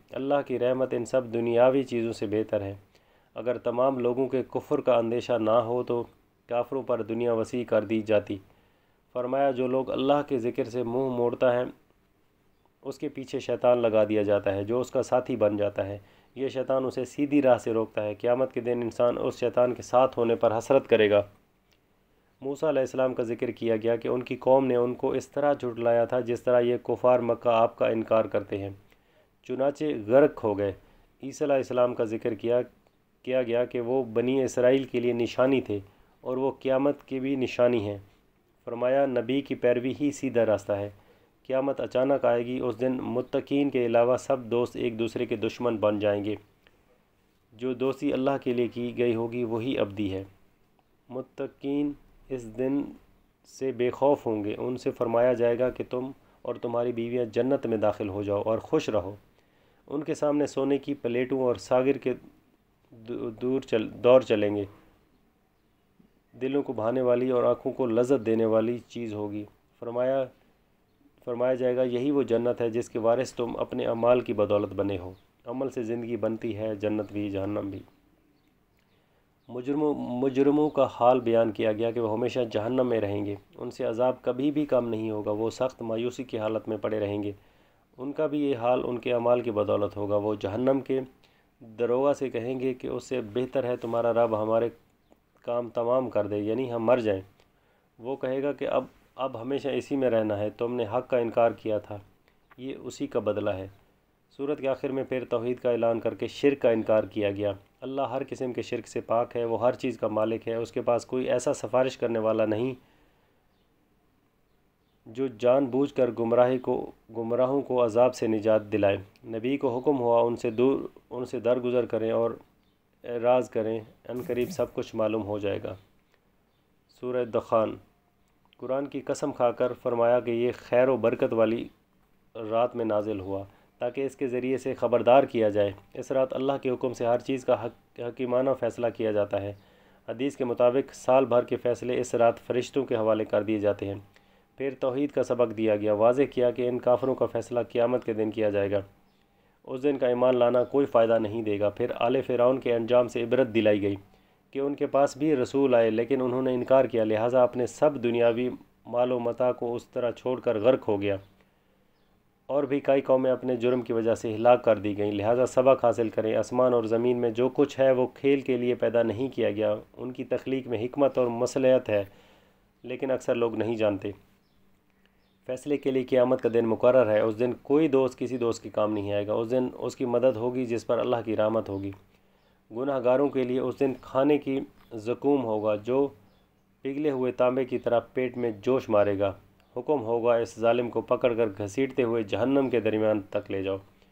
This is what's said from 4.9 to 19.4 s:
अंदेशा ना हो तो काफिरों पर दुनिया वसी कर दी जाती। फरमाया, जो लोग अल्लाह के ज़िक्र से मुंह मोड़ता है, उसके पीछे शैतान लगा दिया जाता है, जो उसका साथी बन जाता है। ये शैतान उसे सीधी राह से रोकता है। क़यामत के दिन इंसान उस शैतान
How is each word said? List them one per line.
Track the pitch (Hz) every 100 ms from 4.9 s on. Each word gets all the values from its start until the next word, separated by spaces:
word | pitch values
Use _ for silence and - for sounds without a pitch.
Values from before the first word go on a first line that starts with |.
| 120
अंदेशा | 117 120 113 120
ना | 110 113
हो | 113 123
तो | 123 120 113 _ _ _ -
काफिरों | 120 120 135
पर | 120 120 107
दुनिया | 117 120 117
वसी | 110 123 117
कर | 110 104
दी | 110
जाती। | 104 104 101 98 - _ _ _ _ _ _ 123
फरमाया, | 123 135 139
जो | 123 127
लोग | 127 127
अल्लाह | 120 135 143
के | 143 135
ज़िक्र | 117 117 120
से | 123 117
मुंह | 123 135
मोड़ता | 123 120 120 127
है, | 123 127 - _ _ _ _ _ _ _ _ _ _
उसके | 135 131 151
पीछे | 139 131 135
शैतान | 113 120 123 123
लगा | 117 107 107
दिया | 107
जाता | 101 101 98
है, | 98 101
जो | 120
उसका | 123 131
साथी | 113 127 123 123
बन | 104 104
जाता | 101 101
है। | 98 101 - _ _ -
ये | 131
शैतान | 131 127 131 131
उसे | 127 123
सीधी | - 143 147
राह | 135 117
से | -
रोकता | 113 110 -
है। | 107 104
क़यामत | 120 123 127
के | -
दिन | 117 123
इंसान | 117 - 120 120
उस | 123
शैतान | 123